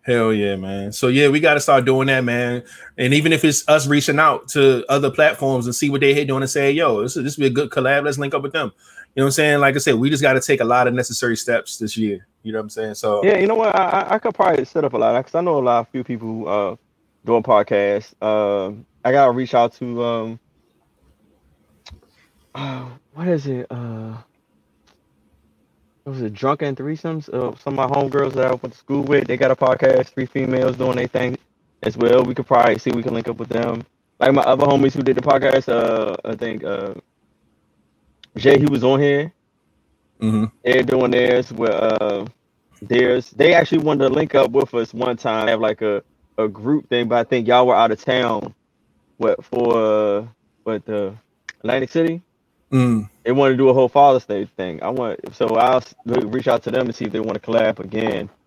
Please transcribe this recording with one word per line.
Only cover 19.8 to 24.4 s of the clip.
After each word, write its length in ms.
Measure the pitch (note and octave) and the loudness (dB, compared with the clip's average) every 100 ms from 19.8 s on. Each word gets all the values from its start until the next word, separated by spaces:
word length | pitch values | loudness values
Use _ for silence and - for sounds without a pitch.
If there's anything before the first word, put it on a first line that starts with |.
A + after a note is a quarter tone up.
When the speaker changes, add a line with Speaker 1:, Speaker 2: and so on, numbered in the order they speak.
| B2 A#2+ | -10 -4
Speaker 2:
um, 360 | A#2 A#2 A2+ A2+ _ _ _ _ _ _ _ _ _ _ _ _ _ _ - - _ _ _ _ _ | -4 -4 -6 -14 _ _ _ _ _ _ _ _ _ _ _ _ _ _ -20 -20 _ _ _ _ _
uh, 320 | C3+ C#3 C3 B2+ B2 _ | -10 -10 -10 -12 -18 _
what 140 | D3 F3 | -8 -2
is 180 | D#3+ C#3 | -2 -2
it? 200 | B2+ A#2+ | -8 -8
Uh, 460 | B2 A#2+ A2 A2 A2+ _ _ | -12 -10 -12 -12 -16 _ _